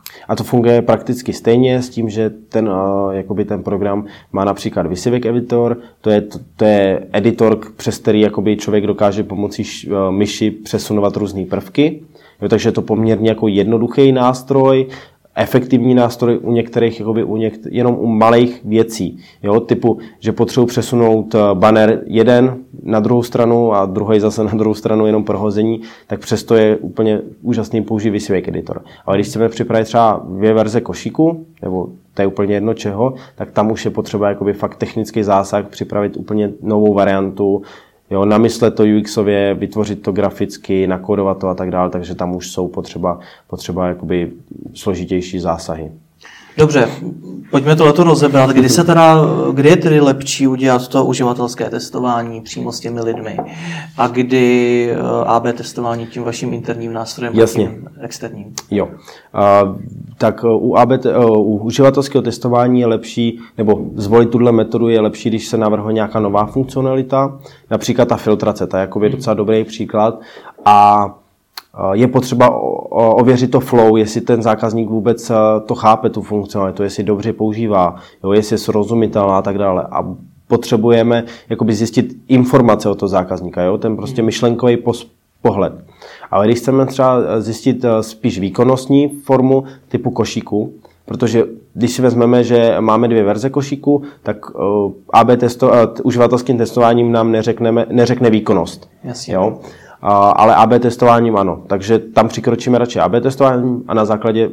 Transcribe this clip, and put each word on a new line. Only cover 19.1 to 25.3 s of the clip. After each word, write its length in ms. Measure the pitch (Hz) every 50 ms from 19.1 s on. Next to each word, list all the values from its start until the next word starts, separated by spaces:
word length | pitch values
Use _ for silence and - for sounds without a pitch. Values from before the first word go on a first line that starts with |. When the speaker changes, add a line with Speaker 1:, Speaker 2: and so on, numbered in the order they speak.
| - - - - _ _
Speaker 1:
Jo, 180 | - 101 104 117
typu, 380 | 117 - 127 - - 117 110 - - - - _
že 120 | - 110
potřebuji 340 | 104 - 117 113 - 127 120
přesunout, 680 | 113 - 123 110 - 123 120 117 113 110 110 107 110 117
eh, 40 | 110 104 101 98
banner 480 | 90 101 107 110 110 107 107 110 - -
jeden 500 | - 98 113 117 123 123 120 123 131 127 - - - - -
na 180 | - - 110 107
druhou 220 | 104 110 123 123
stranu 500 | 120 - - 120 117 117 117 120 117 113 104
a 120 | 101 98
druhý 340 | 95 92 104 101 107 110 104
zase 240 | 104 107 107 117 107
na 60 | 101 107
druhou 200 | 107 110 110 107
stranu 320 | - - - 107 107 110
jenom 180 | 107 107 107 104
pro 140 | 110